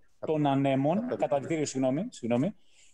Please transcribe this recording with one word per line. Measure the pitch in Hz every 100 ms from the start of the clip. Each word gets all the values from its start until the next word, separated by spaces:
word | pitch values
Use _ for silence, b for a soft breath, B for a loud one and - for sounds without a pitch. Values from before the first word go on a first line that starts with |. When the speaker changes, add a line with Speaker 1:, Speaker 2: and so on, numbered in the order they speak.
| - -
Speaker 1:
των | - 156 147
ανέμων. | 135 139 135 143
Speaker 2:
Καταδυτήριο. | 185 247 220 156
Speaker 1:
Καταδυτήριο, | 143 123 165
συγγνώμη, | 143 131 131 135 233
συγγνώμη. | - 113 120 156 - b b b